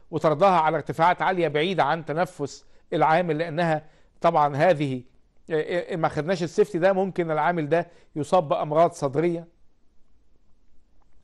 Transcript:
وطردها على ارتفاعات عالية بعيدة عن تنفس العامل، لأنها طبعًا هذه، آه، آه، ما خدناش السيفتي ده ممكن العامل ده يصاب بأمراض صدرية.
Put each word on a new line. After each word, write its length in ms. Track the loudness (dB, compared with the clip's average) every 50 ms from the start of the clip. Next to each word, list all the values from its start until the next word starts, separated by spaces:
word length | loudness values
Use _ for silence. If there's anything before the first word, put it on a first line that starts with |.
| -16 -8
وطردها 500 | -6 0 2 2 2 4 4 4 4 4
على 160 | 2 2 0
ارتفاعات 460 | -2 -4 -6 -2 2 2 2 2 2
عالية 260 | 0 -2 0 0 -2 0
بعيدة 360 | 0 0 -2 0 0 0 0
عن 200 | 0 0 -4 -4
تنفس 600 | -6 -2 -2 -4 -4 -4 -10 -10 -10 -10 -16 -20 -20 -20 -20 _ -6
العامل، 460 | -2 0 2 4 2 2 2 0 -2 -4
لأنها 480 | -4 -4 -2 -2 0 0 0 -2 -4 -12 _ _ _ _ _ 0
طبعًا 360 | 0 2 4 4 2 2 2
هذه، 460 | 2 4 4 4 2 0 -4 -4 -8 -10 -14 _ _ _ _ _ -20 _ -4
آه، 420 | -4 -4 -2 -2 -4 -6 -4 -6
آه، 40 | -4
ما 120 | -2 -2 -2
خدناش 340 | -2 -4 -2 -2 -4 -4
السيفتي 360 | -4 -4 0 0 0 0 0 0
ده 140 | 2 2
ممكن 380 | 2 2 -2 -4 -4 -6 -4 -2
العامل 380 | -2 -2 0 0 -2 -2 -2 0
ده 220 | 0 0 -2 -4 -14 -20 -20 _ -8
يصاب 320 | -8 -4 2 2 0 2 0
بأمراض 440 | -4 -4 -2 -2 2 2 2 2
صدرية. 560 | 2 -2 -6 -2 -2 0 -2 -2 -2 -4 -10 -14 _ _ -20 -20 _ _ _ -20 _ -20 -20 -20 -20 -20 _ -20 _ _ _ -20 -20 _ _ -20 -20 -20 -20 _ _ -20 -20 _ -20 -20